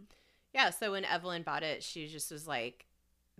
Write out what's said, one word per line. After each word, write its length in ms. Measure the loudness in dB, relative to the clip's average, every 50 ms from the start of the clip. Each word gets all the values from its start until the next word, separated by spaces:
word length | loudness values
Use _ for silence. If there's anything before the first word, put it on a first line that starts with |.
| -12 -14 -20 -20 _ _ _ _ _ _ 4
yeah, 160 | 4 6 6
so 220 | 4 2 0 0 0
when 120 | 0 2
Evelyn 360 | 2 2 2 2 0 -4 -2 -2
bought 200 | 0 0 0 0
it, 180 | 0 0 -2 -4
she 240 | -6 -6 -6 -8
just 240 | -8 -6 -6 -6 -6
was 160 | -6 -8 -4
like, 400 | -2 0 0 0 -2 -6 -10 -16 -20 _ _ _ _ _ _ _ _ _